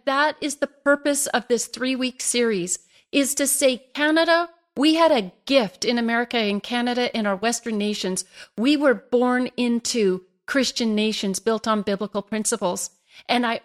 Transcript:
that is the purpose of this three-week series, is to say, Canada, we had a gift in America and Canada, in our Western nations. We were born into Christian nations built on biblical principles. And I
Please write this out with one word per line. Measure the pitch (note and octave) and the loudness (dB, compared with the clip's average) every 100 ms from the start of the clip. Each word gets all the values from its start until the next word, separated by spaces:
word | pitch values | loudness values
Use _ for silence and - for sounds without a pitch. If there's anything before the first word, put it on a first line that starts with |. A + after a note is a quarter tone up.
| - | -2
that | C#4 D4+ C#4+ | 0 0 -2
is | D4+ - | -8 -6
the | C#4 | -8
purpose | _ C#4+ C#4+ C#4+ C#4+ - | _ 0 2 2 -2 -2
of | B3 - | -2 0
this | A3+ - | -2 -2
three-week | - B3+ B3+ B3+ A#3+ | -6 -4 -2 -4 -4
series, | - A#3+ A#3 G3 F3+ - _ _ _ | -2 0 0 0 -2 -6 _ _ _
is | C#4+ C4 - | 0 0 0
to | C#4 | -2
say, | - C4+ B3+ - | 2 2 0 -6
Canada, | - D4+ D#4+ E4 E4+ E4+ _ _ - | -2 2 4 4 2 0 _ _ 0
we | D4+ D#4 | 2 6
had | E4 | 4
a | C4 F#3 - - | 4 0 -8 0
gift | C4+ G3+ - | 2 2 -2
in | A3 A#3+ | -2 0
America | A#3 A#3 A#3+ A#3+ | 0 -2 0 -2
and | G#3 G3+ | 0 -2
Canada, | - A#3+ A#3+ A#3+ B3 A#3 | -4 -2 -2 -2 -2 -2
in | G#3 | -2
our | F#3+ | -2
Western | A3 A3+ A#3+ G#3+ | -2 -2 -4 -2
nations. | G#3 G#3 F#3+ F#3 - - - - | -2 -4 -4 -4 -8 -16 -12 -2
We | B3 D4 | 2 4
were | D4 | 2
born | G#3 - B3 B3 B3 B3+ - | 0 0 0 2 0 -2 -2
into | A#3+ A#3 - A#3+ G3 F#3 - _ - | -2 -2 -2 0 0 0 -6 _ -4
Christian | C#4 A#3+ - A3+ G#3 | -2 -2 -2 -2 0
nations | G#3+ G#3 G3+ F#3 | 0 -2 -4 -4
built | A3+ A3 A3+ | -2 -2 0
on | G#3+ | -2
biblical | G3+ G3 G#3 G3+ | -2 -4 -4 -6
principles. | - A3 G#3+ A3+ F#3 F#3 - _ _ - - | -6 -6 -4 -2 -4 -4 -8 _ _ -14 -4
And | B3 A#3+ | -2 -2
I | A#3 | -2